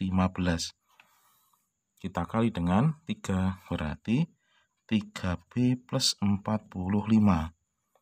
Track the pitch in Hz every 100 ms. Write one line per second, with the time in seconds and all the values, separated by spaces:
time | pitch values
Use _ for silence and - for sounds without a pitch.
0 | 95 92 92 95 90 82 - - _ _
1 | _ _ _ _ _ _ _ _ _ _
2 | 95 87 85 113 117 95 87 95 156 156
3 | - 110 - 95 92 95 - 85 78 76
4 | - 123 165 _ _ _ _ _ - 110
5 | 104 - 95 87 _ - 123 127 - 135
6 | - - 101 98 - 107 - 98 90 104
7 | 101 110 104 85 80 - _ _ _ _